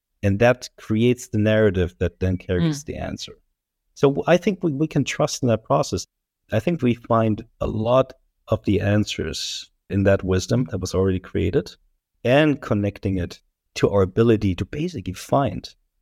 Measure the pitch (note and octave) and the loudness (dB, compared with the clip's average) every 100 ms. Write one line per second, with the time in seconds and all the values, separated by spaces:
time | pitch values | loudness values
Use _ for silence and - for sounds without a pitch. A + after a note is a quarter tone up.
0 | _ - G2+ G2+ A#2 B2+ - _ - A2 | _ -2 0 4 2 2 -4 _ -4 2
1 | A#2+ B2 - A2 G#2+ G#2+ G#2+ F#2 E2+ - | 2 0 -2 0 2 4 4 2 -2 -2
2 | F2 - F#2 F2 - F2+ E2+ C#3+ - - | -4 -2 -2 -2 -2 0 0 -2 -10 -10
3 | E2 - - - _ _ _ _ _ - | -8 -10 -14 -18 _ _ _ _ _ 0
4 | C#3+ D3 - F3 A3 F#3 E3+ C3+ D#3 D3+ | 0 2 2 2 2 -2 -4 -2 -2 -2
5 | B2 - D3+ - B2 A2 - C#3+ - F#2+ | -2 -2 -2 0 0 0 0 -2 0 -4
6 | - _ _ _ - A2 F3 E3+ B2 A#2 | -8 _ _ _ -4 -2 -2 0 0 -2
7 | - A2+ A2+ G#2 - - - G#2+ A2+ C3 | 0 2 2 -2 -6 -8 -6 -4 2 2
8 | - - _ _ - A2 - F#2+ G2+ G#2 | 2 -4 _ _ -4 -2 0 0 2 0
9 | G2+ - D#2 - - - - _ - G2 | 0 -4 -6 -6 -8 -10 -14 _ -6 0
10 | G2 G2 F#2 F#2 - B2 - F#2+ F#2 F2+ | 4 2 2 -2 0 -2 -2 -6 -4 0
11 | F#2+ F#2 - F#2 F2+ C#3+ - - _ _ | 0 0 -4 -2 0 -2 -4 -16 _ _
12 | _ _ A#2+ C#3 D#3 C3+ - G#2 G2+ - | _ _ 2 4 4 0 -2 -2 -2 -4
13 | G2 F#2 E2+ - _ _ _ - - G2+ | -4 -4 -6 -10 _ _ _ -2 0 2
14 | F#2 - A#2 G#2+ G2 F2 G#2 D3 F3 D3 | 2 2 2 4 2 -2 -6 -6 -6 -6
15 | F#2+ F2+ - C3 C#3 - - _ _ _ | -10 -10 -2 -2 0 -6 -12 _ _ _